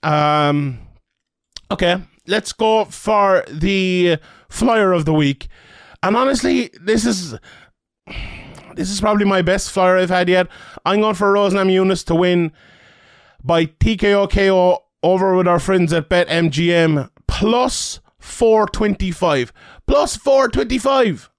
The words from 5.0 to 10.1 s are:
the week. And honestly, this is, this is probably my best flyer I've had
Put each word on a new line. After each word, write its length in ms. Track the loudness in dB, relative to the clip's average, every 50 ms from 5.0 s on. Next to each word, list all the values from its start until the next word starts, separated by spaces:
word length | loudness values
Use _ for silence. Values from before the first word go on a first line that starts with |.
| 0
the 80 | 0 0
week. 340 | 2 2 0 -2 _ -10 -18 -18 -20 -20 -20 -20 -20 -20 -20 -12 _ -2
And 120 | -2 0
honestly, 540 | 2 0 0 0 0 -2 0 0 0 -2 -4 _ -10
this 260 | -2 -2 0 0 0
is, 300 | -2 -2 -4 -6 -10 -14 -16 _ -20 -20 -20 -20 _ _ _ _ _ _ _ _ -16 -14 -12 -12 -14 -16 -18 -20 -20 -20 -20 -20 -18 -10
this 140 | -10 -8 -8
is 120 | -6 -4
probably 240 | -2 0 0 2 2
my 160 | 2 2 0
best 300 | 0 0 -2 -2 -4 -6
flyer 260 | -2 0 2 2 4
I've 120 | 2 2
had 200 | 0